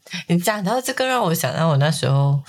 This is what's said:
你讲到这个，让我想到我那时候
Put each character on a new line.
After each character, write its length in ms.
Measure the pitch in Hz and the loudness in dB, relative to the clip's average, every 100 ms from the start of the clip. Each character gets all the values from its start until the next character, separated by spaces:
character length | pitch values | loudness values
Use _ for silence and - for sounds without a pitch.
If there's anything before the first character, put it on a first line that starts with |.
| - 180 - | -6 -12 -2
你 100 | 175 | 0
讲 260 | 175 214 | 0 -2
到 180 | 190 254 | -2 -2
这 100 | 254 | -2
个， 120 | 254 262 | -2 -2
让 180 | 254 | 0
我 80 | 185 | 0
想 240 | 170 123 - | 0 -2 0
到 120 | 165 | 2
我 100 | 139 | 2
那 140 | 147 | 2
时 180 | 147 127 | 0 0
候 320 | 139 139 139 | 2 2 0